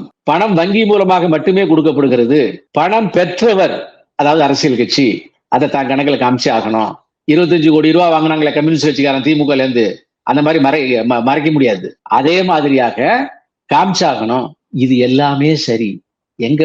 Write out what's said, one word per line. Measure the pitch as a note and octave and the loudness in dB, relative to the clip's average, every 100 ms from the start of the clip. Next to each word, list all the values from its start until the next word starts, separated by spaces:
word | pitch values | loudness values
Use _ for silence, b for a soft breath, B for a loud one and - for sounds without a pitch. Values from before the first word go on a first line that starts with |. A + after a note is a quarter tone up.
| F#2 _ | -6 _
பணம் | - D#3+ A3 | -4 -2 0
வங்கி | E3+ F3+ G3+ | 0 0 0
மூலமாக | G#3+ G#3 F#3+ F#3 F3 | 2 2 2 2 2
மட்டுமே | D#3 G3 F#3 | 0 0 0
கொடுக்கப்படுகிறது. | F3+ D#3 D#3 C#3 C3+ B2 A#2+ D3 A2+ F2 _ | 2 2 2 2 0 2 2 2 0 -4 _
பணம் | C#3+ E3+ A3 G#3 | -2 0 0 0
பெற்றவர், | F3 F3 - A#3 F#3+ E3 - - _ _ | 0 -2 0 0 2 0 -2 -12 _ _
அதாவது | - C#3+ D#3+ | -4 0 2
அரசியல் | C#3 C3+ D3+ A#2 | 2 0 0 0
கட்சி, | A#2 D3 B2+ F2 - _ - | -2 0 0 -2 -8 _ -4
அதை | B2+ C#3+ | -2 -2
தான் | C#3+ C3 | -2 -2
கணக்குல | C3+ C#3+ C#3 | -2 0 0
காமிச்சே | B2+ B2 C#3+ | 0 0 0
ஆகணும். | A2+ G#2+ A2+ G#2 - _ _ - | -2 -2 -2 -4 -8 _ _ 0
இருபத்தஞ்சு | D3+ E3+ F3 D#3 | 0 2 2 2
கோடி | D#3 D3+ | 2 2
ரூபாய் | D#3+ F3 | 2 2
வாங்குனாங்களே | D#3+ D#3+ D#3 D3+ | 2 0 -2 -2
கம்யூனிஸ்ட் | D3 D#3 D#3 D3+ | 0 0 0 0
கட்சிக்காரன் | C3+ C#3 C3+ C3 | 0 -2 0 0
திமுகல | D#3 C#3+ C3+ | 0 0 0
இருந்து, | C3 A#2+ G#2 - _ _ - | 0 0 -2 -4 _ _ -4
அந்த | C3+ | 0
மாதிரி | D3 D#3+ | 2 2
மறை-, | C3+ D#3 C3 A#2+ | 2 0 0 -2
ம-, | A2+ A#2+ | 0 -2
மறைக்க | A#2 D3+ D3+ | 0 0 0
முடியாது. | D3+ B2 F#2+ - - - | 2 0 0 -6 -14 -2
அதே | A2+ C#3 F#3 | 0 2 0
மாதிரியாக | F#3 D#3+ C#3+ C3+ A#2+ A2 C#3+ A#3+ C#4 - _ _ - | 0 0 2 2 0 -2 -2 -2 -4 -12 _ _ -2
காமிச்சாகணும். | D3+ F#3+ F3 E3+ B2 A2+ B2+ A#2+ - _ D#3+ | 0 0 0 -2 -2 -2 -4 -6 -14 _ -2
இது | B2+ B2+ | 0 2
எல்லாமே | B2 C3 C#3+ C#3 D3 D3+ | 2 2 0 0 0 0
சரி. | - A2+ G#2+ - _ _ _ - | -2 -4 -4 -8 _ _ _ -8
எங்க | A#2 D3 | -4 0